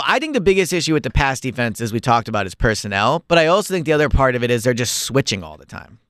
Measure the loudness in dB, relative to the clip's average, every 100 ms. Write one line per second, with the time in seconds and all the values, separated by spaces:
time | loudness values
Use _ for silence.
0 | 4 0 0 0 2 2 2 -2 0 -2
1 | 0 0 0 -2 -6 -4 -4 -4 -6 -4
2 | 2 0 2 -4 -4 0 0 0 -2 0
3 | 0 0 2 2 4 2 0 -4 0 2
4 | 2 2 2 2 0 0 0 0 -2 -4
5 | -2 -2 0 -4 -8 -18 -18 -18 -18 -20
6 | _